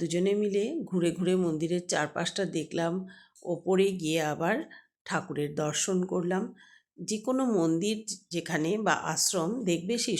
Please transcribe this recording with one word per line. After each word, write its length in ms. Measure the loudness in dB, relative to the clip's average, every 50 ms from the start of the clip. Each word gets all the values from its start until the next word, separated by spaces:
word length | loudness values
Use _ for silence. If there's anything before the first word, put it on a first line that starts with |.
দুজনে 320 | -2 0 2 2 2 2 2 2
মিলে 220 | 2 2 2 0 0 0 -2 -4 -4 -2
ঘুরে 200 | 0 2 2 2 2
ঘুরে 180 | 2 2 2 2 4 2
মন্দিরের 380 | 2 2 0 0 0 0 -2 -2 0
চারপাশটা 520 | 0 0 0 0 -2 -2 -4 -2 -2 -2 -2 -2 -2
দেখলাম। 360 | -4 -4 -2 -2 0 0 0 0 -2 -4 -8 -14 -20 -20 _ _ -10 -6 -6 -6
ওপরে 340 | -2 0 2 4 4 4 4 2 0
গিয়ে 180 | -2 0 0 2 0 0 0
আবার 220 | 0 0 0 0 0 -4 -8 -14 -20 -20 _ _ _ _
ঠাকুরের 420 | -4 -4 -2 -2 -4 -4 -4 -4 -2 -2 -2 -2
দর্শন 340 | 0 0 -2 0 0 0 0 0 0
করলাম। 320 | 0 0 0 0 0 -2 -2 -4 -8 -14 -20 -20 -20 -20 _ _ _ -12 -6 -6
যে 80 | -6 -2 -2
কোনো 160 | 0 0 2 2 2 4
মন্দির 400 | 4 4 4 4 2 2 0 0 -2 -4 -8 -12 -12 -12 _ -6
যেখানে 360 | -6 -4 -2 -2 0 0 0 0 0 2
বা 100 | 2 0 0 0 -2 -2
আশ্রম 380 | 0 0 0 0 0 0 0 -2 -2 0 0
দেখবে, 240 | 0 0 0 -2 -2 -2 -2
সেই 140 | -2 -2